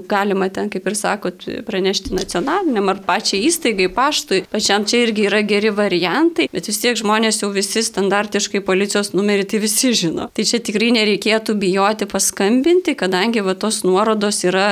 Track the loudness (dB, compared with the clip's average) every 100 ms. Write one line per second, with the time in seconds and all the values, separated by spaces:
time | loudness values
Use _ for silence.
0 | 0 0 0 0 -2 -2 -6 -4 -4 -2
1 | -2 -2 -4 -8 -8 -10 -6 -2 -2 -2
2 | -4 -4 -4 -4 -2 0 0 0 0 -2
3 | 0 -2 0 0 0 0 0 0 0 0
4 | 0 0 -2 -2 -2 -2 0 0 2 2
5 | 2 2 2 2 2 2 2 0 2 2
6 | 2 2 2 2 -2 -4 -4 -2 -2 0
7 | 0 2 2 0 -2 -2 -2 -2 -2 0
8 | 0 0 0 -2 -2 -2 0 0 0 0
9 | -2 0 2 0 0 -2 0 0 0 2
10 | 0 -4 -6 -4 -2 -2 -2 0 2 2
11 | 2 0 0 0 0 0 0 2 2 0
12 | -4 -2 -2 0 2 2 4 2 2 -2
13 | 0 0 2 0 0 -2 -2 0 2 2
14 | 2 2 0 0 0 2 2